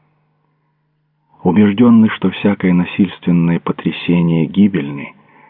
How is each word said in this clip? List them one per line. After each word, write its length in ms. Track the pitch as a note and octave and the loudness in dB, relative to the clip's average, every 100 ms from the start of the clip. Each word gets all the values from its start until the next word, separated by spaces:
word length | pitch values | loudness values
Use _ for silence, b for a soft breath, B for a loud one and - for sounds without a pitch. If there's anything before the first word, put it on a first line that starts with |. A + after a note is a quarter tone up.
| _ _ _ _ _ _ _ _ _ _ _ _ _ _ | _ _ _ _ _ _ _ _ _ _ _ _ _ _
Убежденный, 640 | F#3 E3+ G#2 G2+ A#2+ A2+ A2 | -2 2 2 4 4 6 4
что 200 | - F#2+ | 0 -6
всякое 420 | - G#2 G2 F#2 | -2 -2 -2 0
насильственное 840 | F2 F2 - F#2+ - - F2 E2+ E2+ | 0 0 -2 -2 -2 -2 0 0 -2
потрясение 880 | - - F2 - - F2 E2+ E2 D2+ | -4 -6 -6 -6 -2 0 0 0 -2
гибельны, 680 | F#2+ G#2 F#2 C#2+ C#2+ B1+ - b b b | 0 0 0 -6 -10 -14 -20 b b b